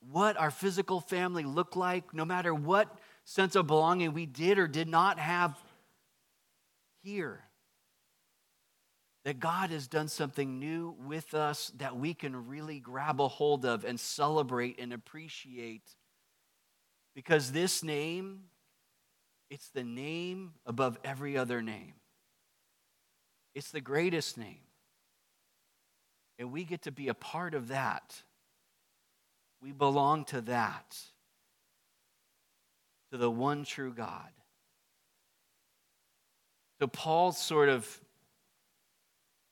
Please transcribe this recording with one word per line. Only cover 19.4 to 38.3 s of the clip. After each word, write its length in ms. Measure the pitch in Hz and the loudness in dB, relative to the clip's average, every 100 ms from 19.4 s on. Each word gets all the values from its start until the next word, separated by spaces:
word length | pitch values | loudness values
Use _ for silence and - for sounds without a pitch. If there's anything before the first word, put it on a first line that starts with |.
| _ | _
it's 200 | 143 - | -18 -8
the 120 | 135 | -6
name 720 | 120 120 143 165 180 185 185 160 | -6 -6 -6 -6 -6 -8 -12 -12
above 320 | - 117 131 117 | -6 0 0 0
every 340 | 135 135 143 139 | -6 -6 -4 -2
other 240 | 123 120 | 0 -2
name. 340 | 110 107 113 - _ _ _ _ _ _ _ _ _ _ _ _ _ _ _ 139 | -4 -8 -14 -20 _ _ _ _ _ _ _ _ _ _ _ _ _ _ _ -14
It's 160 | 139 | -12
the 80 | 156 | -12
greatest 580 | 123 143 175 170 - - | -4 0 0 0 -4 -8
name. 240 | 107 - _ _ _ _ _ _ _ _ _ _ _ _ _ _ _ _ _ - | -14 -16 _ _ _ _ _ _ _ _ _ _ _ _ _ _ _ _ _ -14
And 140 | 123 | -10
we 100 | 143 | -8
get 200 | 175 170 | -8 -8
to 100 | - | -8
be 160 | 131 135 | -6 -4
a 60 | |
part 400 | 113 - 160 175 | -4 -6 -6 -4
of 140 | 151 120 | -4 -4
that. 540 | 135 123 - - - - _ _ _ _ _ _ _ _ _ _ _ _ _ | -2 -2 -2 -8 -20 -20 _ _ _ _ _ _ _ _ _ _ _ _ _
We 120 | 131 | -18
belong 540 | 139 139 139 139 156 139 | 2 4 6 6 4 0
to 160 | 131 | -6
that, 540 | 113 123 107 - - - - _ _ _ _ _ _ _ _ _ _ _ _ _ _ _ _ _ _ _ _ | 0 0 0 -2 -12 -16 -18 _ _ _ _ _ _ _ _ _ _ _ _ _ _ _ _ _ _ _ _
to 80 | 127 | 0
the 100 | 120 | 0
one 360 | 117 139 147 | 2 0 -2
true 280 | 143 - 135 | -6 -8 -8
God. 400 | 120 110 87 85 _ _ _ _ _ _ _ _ _ _ _ _ _ _ _ _ _ _ _ _ _ _ _ _ _ | -8 -10 -10 -16 _ _ _ _ _ _ _ _ _ _ _ _ _ _ _ _ _ _ _ _ _ _ _ _ _
So 80 | 139 | -4
Paul 460 | - 160 160 180 | -2 2 4 4
sort 360 | 160 - 156 143 | 2 0 6 6
of 320 | 127 110 - - _ _ | 6 0 -14 -20 _ _